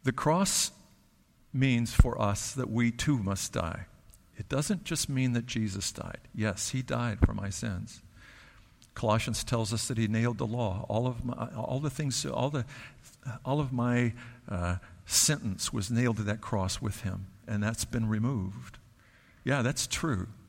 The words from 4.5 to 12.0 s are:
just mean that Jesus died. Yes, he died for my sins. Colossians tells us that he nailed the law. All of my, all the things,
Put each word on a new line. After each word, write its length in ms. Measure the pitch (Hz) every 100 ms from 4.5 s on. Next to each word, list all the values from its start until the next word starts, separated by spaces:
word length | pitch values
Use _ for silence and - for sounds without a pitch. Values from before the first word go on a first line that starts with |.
| 135 151 190
just 260 | - 165 -
mean 240 | 135 127
that 140 | 120 120
Jesus 440 | 117 107 98 95
died. 280 | - - - -
Yes, 380 | - 107 95 -
he 140 | 131
died 340 | 131 123 120 107 -
for 80 |
my 160 | 104 98
sins. 540 | 98 113 90 110 - - - - - - - - - -
Colossians 500 | - 113 110 - 117
tells 300 | - 120 110
us 140 | 117 -
that 100 | 113
he 100 | 110
nailed 300 | 110 120 123
the 80 | 123
law. 400 | 117 110 95 -
All 180 | 107 123
of 180 | 120 123
my, 240 | - 117 -
all 240 | 117 135
the 100 | 147
things, 340 | 131